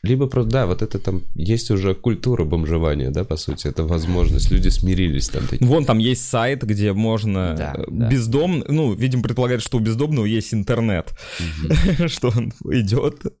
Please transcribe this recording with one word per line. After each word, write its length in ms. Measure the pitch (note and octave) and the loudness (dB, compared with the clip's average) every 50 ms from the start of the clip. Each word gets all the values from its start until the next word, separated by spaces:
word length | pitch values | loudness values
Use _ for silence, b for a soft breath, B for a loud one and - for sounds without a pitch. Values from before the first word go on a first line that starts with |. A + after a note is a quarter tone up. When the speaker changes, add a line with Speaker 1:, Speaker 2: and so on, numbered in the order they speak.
Speaker 1:
либо 240 | - F#2+ B2+ C3 C#3 B2+ | 0 0 0 0 0 0
просто, 220 | - C3 A#2+ A2 | 0 0 0 2
да, 160 | G#2+ C3+ A#2+ | 2 0 2
вот 160 | F2+ F2+ F2+ | 0 0 0
это 160 | G#2+ - - F#2+ | -2 -2 -2 -4
там 220 | - - F#2 F2+ - - - | -2 0 0 0 0 0 0
есть 360 | - - F#2+ A2+ A2+ - - | 0 2 0 0 0 0 0
уже 240 | A2 F#2+ F#2+ G2 F#2+ | 0 2 2 0 -2
культура 500 | - - B2 A2 F2 - B2 B2 A2+ E2+ | 0 0 -2 -2 0 0 -2 0 0 0
бомжевания, 680 | D2+ D#2+ E2 D#2+ D2+ E2 E2 E2 D#2 D2 D2 C2 C2 | 0 0 0 0 0 0 0 2 0 0 0 -2 -2
да, 140 | C#2 D#2+ F#2+ | -2 -4 -4
по 120 | - D#2 | -4 -4
сути, 300 | D#2 - - D2 - - D2 | -6 -4 -6 -8 -4 -6 -6
это 160 | C#2 - E2 | -4 -2 -2
возможность, 640 | D#2 E2+ E2 D#2+ E2 F2+ F2 F2 - E2+ E2 - - | 0 0 -2 0 0 2 2 4 4 4 4 4 4
люди 160 | - F#2 F2 - | 4 6 4 4
смирились 600 | - - - F2+ F#2 F2+ F#2 E2+ D2 C#2 - - | 4 4 2 2 2 2 2 2 0 0 -2 -2
там 180 | - - - | -4 -4 -4
такие. 200 | A#2 B2 - B2 | -2 0 2 4
Speaker 2:
Вон 180 | B2 C#3 E3 C#3+ | 4 4 4 4
там 140 | C3 A#2 A2 | 4 2 2
есть 300 | A2 A#2+ B2+ - - - | 2 2 0 0 -2 -2
сайт, 340 | - A#2 A2+ B2+ C#3 C3 B2+ | 0 0 0 0 -2 -4 -2
где 280 | G#2 G#2+ G2+ G#2 G#2 | -4 0 0 0 0
можно, 600 | F#2+ G2+ A2 A2 A2+ A2 G#2+ A2 G2 F#2+ F#2 F2 D#2+ | 2 0 0 0 0 0 -2 -2 -2 -2 -2 -2 -2
Speaker 1:
Да, 180 | D#2+ E2 D2 C2+ | -4 -6 -6 -6
Speaker 2:
э, 80 | - - - | -8 -8 -6
Speaker 1:
да. 200 | - - A#2 A2 | -4 -2 0 2
Speaker 2:
бездом-, 560 | C3 C3 A#2 A2+ A#2 C#3 E3 F#3 F3+ D3 - - | 2 0 0 0 0 0 0 0 0 -2 -2 0
ну, 240 | C#3 D#3 D#3+ C3 G2+ | 0 0 0 0 0
видимо, 280 | - A#2+ C3 B2+ B2 | 0 -2 0 0 0
предполагает, 400 | G#2+ G2+ - B2 B2 A#2+ B2+ A#2 | -2 -2 0 0 0 0 0 -2
что 160 | - - - A#2+ | -2 -2 -2 0
у 20 | |
бездомного 460 | A2 A2+ A2 A2+ C#3+ D#3 D#3 C3 G#2+ | 0 0 0 0 -2 -2 0 0 0
есть 260 | G#2 A2+ A2 G#2 - - | 0 0 -2 -2 -2 -4
интернет, 580 | A2 G2 - A#2+ A#2 A#2 A2 G2 E2+ D2+ - B B B B B B | -4 0 0 0 0 0 0 0 -2 -2 -6 B B B B B B
Speaker 1:
Мгм. 680 | F2 E2 D#2 D#2 D#2+ G#2+ D#3 D3+ - F#3+ F3 C#3 E3+ D#3+ | -8 -8 -6 -6 -2 2 4 4 4 4 4 2 0 -2
Speaker 2:
<laughs> 0 | |
что 200 | - - - C#3+ G#2 | -2 0 -2 0 0
он 160 | B2 A2+ A2+ - - - - | 0 -2 -2 -8 -10 -6 -2
идёт 480 | - B2+ A2 F#2+ G#2+ C#3 - C#3+ - - - - - _ | 0 0 2 2 0 0 0 -2 -4 -4 -10 -10 -12 _